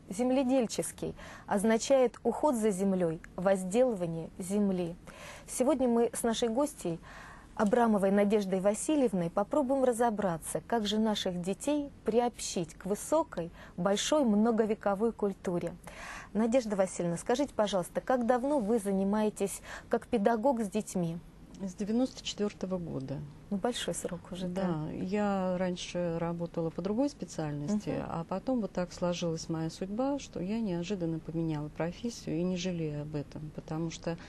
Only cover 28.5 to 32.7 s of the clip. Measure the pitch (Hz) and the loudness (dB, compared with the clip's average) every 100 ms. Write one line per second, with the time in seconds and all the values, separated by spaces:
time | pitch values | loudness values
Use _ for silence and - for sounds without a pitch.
28.5 | 254 196 - 180 - 175 175 170 160 - | -2 -2 -4 -6 -2 -2 0 -2 -2 -4
29.5 | 160 160 - 190 208 269 285 - - 180 | -2 -4 -4 -6 -2 0 -2 -4 -6 -4
30.5 | 226 214 170 175 202 165 160 160 165 165 | -2 0 -2 -2 -2 -2 -2 -4 -2 0
31.5 | 151 147 - 165 - 233 - 156 156 180 | -2 -4 -4 -4 -4 -8 -6 -4 -2 0
32.5 | 180 185 | 0 -2